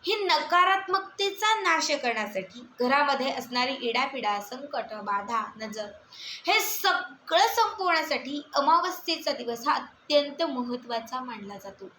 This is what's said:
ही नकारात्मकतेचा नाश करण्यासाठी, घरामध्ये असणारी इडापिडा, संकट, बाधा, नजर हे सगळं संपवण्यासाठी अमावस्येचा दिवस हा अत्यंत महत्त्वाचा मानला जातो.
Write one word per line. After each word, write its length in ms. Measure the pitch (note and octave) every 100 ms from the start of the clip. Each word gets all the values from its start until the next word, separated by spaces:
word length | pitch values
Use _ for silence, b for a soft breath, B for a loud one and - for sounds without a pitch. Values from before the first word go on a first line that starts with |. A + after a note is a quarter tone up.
| -
ही 80 | G#4+
नकारात्मकतेचा 1500 | F#4 D#4 - F4 F4+ G4 F#4+ F#4+ F#4+ - G4+ - G#4+ A4
नाश 300 | F#4 D#4+ -
करण्यासाठी, 720 | C#4+ B3 A3 G#3+ G3 F3+ A#3+ - -
घरामध्ये 520 | B3 C#4 C#4+ C4+ C4
असणारी 420 | B3+ B3 B3 B3+
इडापिडा, 680 | C4+ A#3+ A#3 C#4 C4+ G#3+ G3+
संकट, 520 | A#3 B3+ C#4+ B3+ A3
बाधा, 500 | G#3+ G#3 G3+ G#3 A#3 G#3 G#3+
नजर 320 | A3 G#3+ G3+ - - B B B -
हे 120 | G#4+
सगळं 880 | - - G4 - - - - E4+ A4 A4+
संपवण्यासाठी 840 | G#4 G4 F4+ D#4+ D4+ C#4+ B3+ D4 - C#4+
अमावस्येचा 760 | C#4+ E4+ F4+ F4+ - D#4+ D4+
दिवस 360 | C4 A#3 A#3 C#4+
हा 60 |
अत्यंत 680 | - - - - D4 C#4+ C#4+
महत्त्वाचा 760 | E4 B3+ A#3+ B3 A#3+ A#3 A3+ B3+
मानला 380 | B3 G#3+ G3 G3+
जातो. 280 | G3 F#3+ F#3